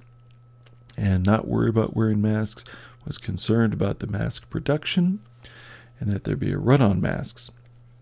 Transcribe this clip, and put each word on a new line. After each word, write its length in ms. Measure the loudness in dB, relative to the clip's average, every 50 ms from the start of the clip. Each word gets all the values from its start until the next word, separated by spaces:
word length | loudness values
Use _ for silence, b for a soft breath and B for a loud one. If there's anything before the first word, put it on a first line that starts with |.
| -20 -20 -20 -20 _ -20 -20 -20 -20 -20 -20 -20 -20 -20 -20 -20 -20 -14 -6 -2
and 260 | 0 2 2 4 4
not 220 | 4 2 2 2 0
worry 200 | 0 2 2 2
about 260 | 2 2 0 2 0
wearing 280 | 0 2 2 2 2
masks, 420 | 2 0 0 0 -2 -4 -6 -12 -14 B B B B B B B -12
was 140 | -12 -12 -8
concerned 560 | -8 -6 -4 -4 0 2 4 4 4 2 2
about 240 | 0 -2 -2 -2 -4
the 80 | -6
mask 420 | -6 -4 -4 -2 -4 -4 -6 -8 -8
production 720 | -8 -4 -2 0 -2 -2 -2 -2 0 2 2 2 0 -2 -8 -16 B B B B B B B B B B B B B -6
and 100 | -4 -2
that 140 | -2 -2 -2
there'd 160 | -4 -4 -2
be 120 | -2 -2
a 60 | -2 0
run 220 | 2 4 4 6
on 200 | 6 4 4 2
masks. 500 | 0 -2 -2 -4 -6 -8 -10 -12 -14 -14 -16 -20 -20 -20 -20 -20 -20 -20 -20 -20